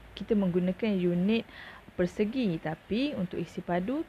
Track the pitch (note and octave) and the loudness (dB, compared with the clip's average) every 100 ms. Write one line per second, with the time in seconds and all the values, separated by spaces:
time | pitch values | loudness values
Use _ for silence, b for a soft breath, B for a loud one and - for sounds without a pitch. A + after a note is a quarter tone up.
0 | - - G3 G#3 F#3+ F3+ F3+ F#3 A3 G3 | -6 -12 0 2 4 2 2 0 0 2
1 | F3+ F3 F#3+ A3+ - B B B - - | 2 2 2 2 -2 B B B -12 -2
2 | F3 - G#3+ C4 A3 D#3+ D#3 D#3+ - G#3+ | -2 2 0 2 0 0 -2 -6 -2 0
3 | C#4+ B3+ F3+ F3 F3 - - F3 F#3+ C#4+ | 0 -2 -4 -4 -6 -8 -2 -2 0 -2